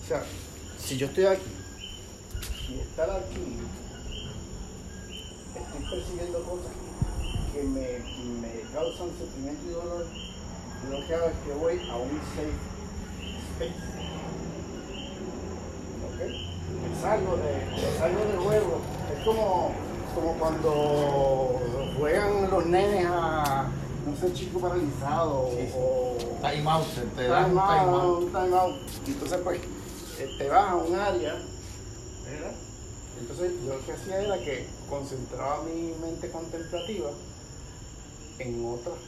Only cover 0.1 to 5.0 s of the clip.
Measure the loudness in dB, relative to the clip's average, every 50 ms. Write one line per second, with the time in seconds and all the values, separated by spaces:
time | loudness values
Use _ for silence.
0.1 | -2 -2 -2 -4 -8 -10 -10 -10 -12 -12 -12 -12 -12 -8 -6 -4 -2 0 0 0
1.1 | 4 6 6 6 6 4 2 -6 -10 -10 -12 -12 -12 -12 -12 -12 -12 -12 -12 -14
2.1 | -14 -14 -14 -8 -8 -6 -4 -4 -6 -6 -4 -6 -4 -4 -6 -6 0 0 0 0
3.1 | 0 -2 -4 -4 -6 -6 -4 -4 -4 -6 -6 -6 -8 -8 -10 -10 -10 -10 -8 -8
4.1 | -8 -6 -8 -8 -8 -10 -10 -10 -10 -10 -10 -10 -10 -12 -12 -12 -12 -12